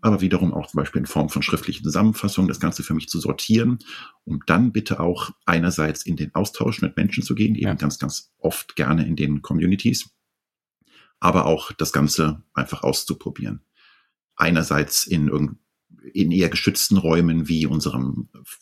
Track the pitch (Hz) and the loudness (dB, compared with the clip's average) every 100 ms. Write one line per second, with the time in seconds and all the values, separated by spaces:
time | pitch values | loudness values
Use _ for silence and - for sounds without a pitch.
0 | 113 101 92 92 87 82 - - - - | 2 2 2 2 2 0 -4 -4 -2 -4
1 | - 78 73 71 - - - - 78 82 | -2 -2 -2 -2 -2 -2 -4 -6 -2 2
2 | 110 107 101 - 92 64 82 - - 80 | 4 2 -2 2 0 0 -2 -2 -4 -4
3 | - 85 76 - - 110 120 117 - - | -4 -4 -4 -4 2 2 4 0 -6 -18
4 | - - - 71 - 85 120 110 - - | -18 -16 -8 -4 2 4 4 2 -2 -2
5 | 85 87 - - - 85 87 85 78 76 | 0 -2 -6 -6 0 2 2 2 -2 -2
6 | - 78 73 82 95 - - - - - | -6 -4 -4 -4 -4 -2 -4 -2 -2 0
7 | 95 - - - 107 110 101 78 76 - | -2 -2 -2 0 2 2 0 0 -2 -2
8 | 69 - - _ 80 - - - 67 82 | -6 -6 -12 _ -2 -2 -6 -4 0 0
9 | 76 78 73 73 - 80 87 98 117 120 | 0 0 0 -2 -2 0 2 2 0 -2
10 | - _ _ _ _ _ _ _ _ _ | -6 _ _ _ _ _ _ _ _ _
11 | _ _ 90 87 73 78 - - 78 71 | _ _ 2 4 4 2 -2 -6 -2 2
12 | 73 - 78 76 - - 65 76 69 - | 2 2 0 -2 -6 -6 -4 -2 -2 -2
13 | - - - - 55 - - _ _ _ | -4 -6 -8 -8 -8 -8 -14 _ _ _
14 | _ _ _ - 82 82 - 73 73 - | _ _ _ -2 2 2 2 0 0 -2
15 | - 82 73 73 73 - _ _ _ _ | 0 0 2 0 -2 -4 _ _ _ _
16 | - - 82 90 87 - - - - 98 | -8 0 2 4 2 2 0 0 2 4
17 | 82 85 85 82 78 80 78 76 71 64 | 4 4 4 2 0 0 0 0 -2 -2
18 | 65 - - - - - | -4 -4 -8 -16 -20 -16